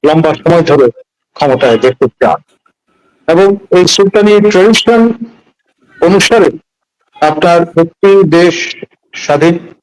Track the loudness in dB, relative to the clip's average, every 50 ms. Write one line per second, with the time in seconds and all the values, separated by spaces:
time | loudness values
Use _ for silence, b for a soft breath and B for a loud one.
0 | 0 0 0 0 0 -2 -4 -2 -2 0 0 0 0 0 0 2 2 0 -2 -6
1 | -20 _ _ _ _ _ _ -6 -2 -2 -2 0 0 0 0 0 0 -2 -2 _
2 | -4 -6 _ _ -4 -4 -4 -6 _ _ _ _ _ _ _ _ _ _ _ _
3 | _ _ _ _ _ -2 0 2 2 0 0 -2 -6 _ 0 0 0 0 0 0
4 | -2 0 0 0 2 2 2 2 2 0 0 2 2 2 2 0 0 0 0 2
5 | 0 0 -2 -6 -12 -18 -18 _ _ _ _ _ _ _ _ _ _ _ _ -4
6 | -2 0 0 0 0 0 0 2 0 0 -2 -6 _ _ _ _ _ _ _ _
7 | _ _ _ -4 -4 -4 -2 0 0 0 0 0 -2 -2 -2 -4 -4 -4 _ _
8 | 0 2 4 4 2 2 2 2 2 2 0 -4 -10 -12 -12 -16 -18 _ _ _
9 | _ _ -20 -18 -6 -4 -2 0 0 0 -2 -2 -8 -16 -20 _